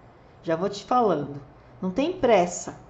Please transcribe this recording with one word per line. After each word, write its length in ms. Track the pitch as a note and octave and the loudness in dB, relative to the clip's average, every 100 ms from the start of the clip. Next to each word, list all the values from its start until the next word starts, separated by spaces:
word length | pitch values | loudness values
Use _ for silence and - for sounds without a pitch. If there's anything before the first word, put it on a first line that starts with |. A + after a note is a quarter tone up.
| - - - - | -20 -20 -20 -12
Já 140 | E3+ E3 | -4 -2
vou 140 | G3 | -2
te 160 | G3+ - | -6 0
falando. 560 | B3+ A3 D#3 C#3 C#3+ - - - - | 2 2 2 -2 -10 -16 -20 -20 -8
Não 100 | F#3 | -4
tem 220 | F3+ D#4 | -2 -2
pressa. 680 | F#4 B3 G3+ F3+ - - - - | 0 4 4 4 -2 -10 -14 -18